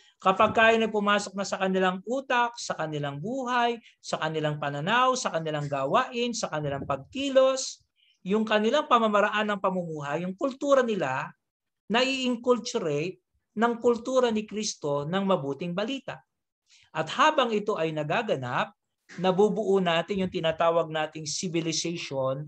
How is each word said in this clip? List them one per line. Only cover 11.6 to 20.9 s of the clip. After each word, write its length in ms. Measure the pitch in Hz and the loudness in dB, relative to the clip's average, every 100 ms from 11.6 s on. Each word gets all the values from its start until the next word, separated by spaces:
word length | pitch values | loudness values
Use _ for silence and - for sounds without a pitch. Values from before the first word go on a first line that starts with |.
| _ _ _ | _ _ _
nai-inculturate 1300 | 214 262 269 254 240 247 247 - 226 175 147 170 - _ _ _ | 0 2 0 -2 -2 0 0 0 -4 -2 -2 -4 -8 _ _ _
ng 220 | - 233 233 | -2 0 2
kultura 480 | 240 233 247 262 240 | 0 0 0 2 2
ni 160 | 214 214 | 0 -4
Kristo 560 | 202 208 - 151 143 | -6 -6 -6 -4 -2
ng 240 | 147 185 196 | -2 -2 2
mabuting 480 | 180 139 139 175 175 | 0 0 -6 -4 -4
balita. 480 | 220 269 - - _ _ _ _ _ _ _ 156 | -4 -6 -8 -14 _ _ _ _ _ _ _ -6
At 160 | 156 | -4
habang 400 | - 294 302 240 | 2 4 4 2
ito 240 | 214 208 190 | 0 -2 -2
ay 160 | 165 | -2
nagaganap, 800 | 156 151 190 220 160 123 139 208 _ _ _ _ - | -2 -2 -2 0 -4 -2 -4 -4 _ _ _ _ -2
nabubuo 640 | 180 175 208 185 196 196 | 0 4 4 2 2 2
natin 400 | 180 165 170 202 | 4 0 0 -2
yung 80 | 185 | -2
tinatawag 560 | 185 165 160 170 165 | 0 -2 2 2 4
nating 400 | 160 | 0